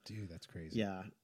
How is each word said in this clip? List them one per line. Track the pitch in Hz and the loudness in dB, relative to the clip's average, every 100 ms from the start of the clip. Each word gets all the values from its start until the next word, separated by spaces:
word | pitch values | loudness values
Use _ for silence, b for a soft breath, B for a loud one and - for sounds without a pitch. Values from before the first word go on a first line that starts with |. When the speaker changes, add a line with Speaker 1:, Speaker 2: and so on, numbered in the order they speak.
| - | -6
Speaker 1:
Dude, | 107 98 | -4 -4
that's | 82 - | -6 -8
crazy. | 90 80 113 | -6 0 4
Speaker 2:
yeah. | 101 92 95 - | 4 2 -4 -10